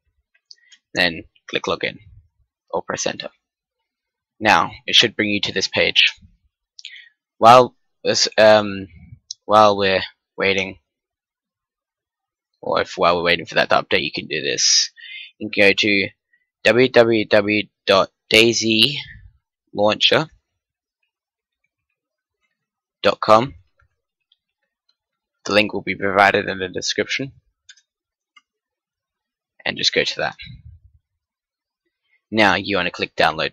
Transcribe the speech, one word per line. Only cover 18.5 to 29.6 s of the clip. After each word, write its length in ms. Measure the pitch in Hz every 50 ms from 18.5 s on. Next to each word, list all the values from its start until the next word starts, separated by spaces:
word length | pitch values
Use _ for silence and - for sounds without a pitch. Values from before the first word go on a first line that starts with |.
| 113 - 110 113 110 110 113 139 143 135 - - - - - - _ _ _ _ _ _ _ _ -
launcher 540 | 98 104 107 101 - - - 113 135 160 - _ _ _ _ _ _ _ _ _ _ _ _ _ _ _ _ _ _ _ _ _ _ _ _ _ _ _ _ _ _ _ _ _ _ _ _ _ _ _ _ _ _ _ _ _ _ _ _ _ _ _ _ _ _ -
dot 160 | 101 - -
com. 360 | - - 107 110 131 139 - - _ _ _ _ _ _ _ _ _ _ _ _ _ _ _ _ _ _ _ _ _ _ _ _ _ _ _ _ _ _ _ _ _ _ _ _ _
The 80 | -
link 220 | 98 104 104 95 -
will 80 | 98
be 140 | - 98 95
provided 520 | - 101 98 92 101 101 98 98 104 95
in 120 | 98 95 95
the 100 | 92 92
description. 640 | 92 95 - - - - 101 - - - - - - _ _ _ _ _ _ _ _ _ _ _ _ _ _ _ _ _ _ _ _ _ 1077 1077 _ _ _ _ _ _ _ _ _ _ _ _ _ _ _ _ _ _ _ _ _ _